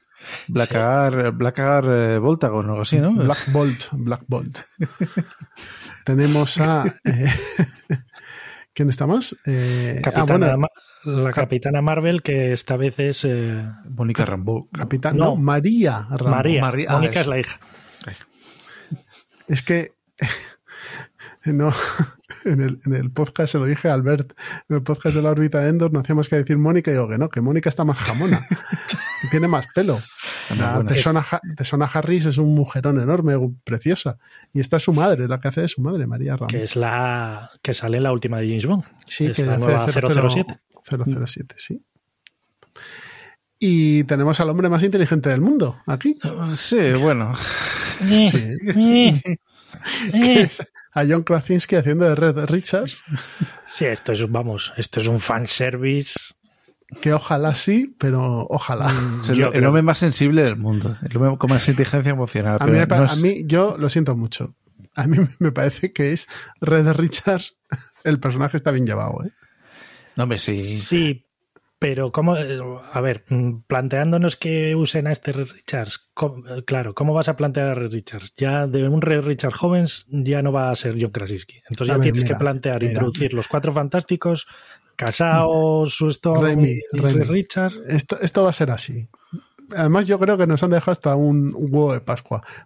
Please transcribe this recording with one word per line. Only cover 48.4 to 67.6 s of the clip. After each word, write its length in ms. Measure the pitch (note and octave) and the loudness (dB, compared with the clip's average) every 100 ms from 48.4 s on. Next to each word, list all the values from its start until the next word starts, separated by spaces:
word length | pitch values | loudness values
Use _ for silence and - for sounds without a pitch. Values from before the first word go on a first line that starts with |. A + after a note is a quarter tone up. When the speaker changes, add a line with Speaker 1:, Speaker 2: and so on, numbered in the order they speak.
| A2 C#3+ G3+ G#3 | 0 -4 0 4
Speaker 2:
eh, 460 | A3+ A#3+ A#3 C#3+ F3+ | 6 6 6 4 0
Speaker 3:
<laughs> 840 | E3 _ _ - - - B3+ G#3+ | -6 _ _ -20 -14 -8 -6 0
Que 200 | G#3+ B3 | 2 6
Speaker 2:
eh. 60 | A3+ | 6
Speaker 3:
es 180 | E3+ - - - - | 4 0 -10 -16 -6
a 120 | D3 D3 | 0 2
John 180 | E3 | 2
Krasinski 520 | E3 E3 - F3+ - F3+ | 2 0 2 0 2 2
haciendo 280 | C#3 D#3+ E3+ | 2 2 4
de 80 | |
Red 240 | D3+ D#3+ D3 D3 | 4 2 2 0
Richards. 500 | F3+ - G#3 D3+ - - C#3+ - - D3+ - - | 0 0 -2 -4 -10 -8 -8 -8 -8 -8 -8 -10
Speaker 2:
Sí, 180 | - | -2
esto 280 | C3+ A2 - | -2 -2 -2
es, 180 | G#2+ A2+ | -2 0
vamos, 420 | A#2 A#2+ G2+ - - | -2 -2 -6 -8 -8
esto 240 | - A2+ | -6 -2
es 80 | A2+ | 0
un 100 | A#2 | 0
fanservice. 960 | - A2+ A#2 - B2+ B2 C3+ C#3+ C#3 - - _ _ _ _ _ _ - | 0 -4 -2 -2 -2 0 0 0 -2 -10 -12 _ _ _ _ _ _ -4
Speaker 3:
Que 100 | D3+ | 0
ojalá 420 | D3+ - C#3+ D#3 | 0 0 0 0
sí, 400 | - G3 A3+ C#4 - | 0 2 2 0 -2
pero 480 | C#3 C3 B2+ A#2 - | 0 2 0 -2 -2
ojalá. 400 | - - A#2+ C3+ | -4 -2 -2 0
Speaker 2:
Mm, 320 | B2+ B2 A#2+ | 0 -2 -4
Speaker 1:
Es 60 | A#2 | 0
el, 60 | B2+ | 2
Speaker 2:
yo 100 | C3 | 4
Speaker 1:
el 40 | |
Speaker 2:
creo 160 | C3 C3+ | 4 6
Speaker 1:
hombre 140 | D#3 | 6
más 160 | D#3+ D3+ | 4 2
sensible 440 | E3+ - C#3+ D#3 | 0 2 4 4
del 140 | C3 A2 | 4 2
mundo, 400 | G#2+ G#2+ - G#2+ | -2 0 -2 -6
el 140 | C3+ A#2+ | -4 2
hombre 200 | C3+ C3+ | 2 2
con 140 | C3 | 2
más 180 | C3 - | 2 2
inteligencia 420 | C3 C3+ C#3+ C#3 | 2 2 2 0
emocional, 420 | C3+ A#2+ - G#2 | -2 -2 -2 0
Speaker 3:
A 40 | G#2 | 2
Speaker 1:
pero 120 | A#2 | 4
Speaker 3:
mí 60 | A2 | 4
me 80 | D#3 | 4
pa-, 120 | C3+ | 4
Speaker 1:
no 60 | |
es 80 | C3+ | 4
Speaker 3:
a 40 | D3+ | 2
mí, 260 | F3+ G3+ | 0 0
yo 320 | D#3 E3+ G3+ - | 0 2 2 0
lo 140 | D3 | 0
siento 260 | E3 C#3 A#2 | 2 0 0
mucho. 380 | A2+ - - _ _ _ - | -4 -6 -10 _ _ _ -14
A 120 | - C#3 | -2 2
mí 120 | D#3+ | 4
<laughs> 200 | D3 - | 2 2
me 100 | D#3+ | -2
parece 400 | C3 C#3 - F#3+ | 2 -2 -2 -6
que 200 | - C#3+ | -2 -2
es 160 | E3+ - - - - | -2 -6 -14 -18 -6
Red 300 | D#3 D#3+ D#3 | 2 4 4
Richards, 640 | D#3 E3 - G3+ F#3 - _ | 2 0 0 0 -2 -4 _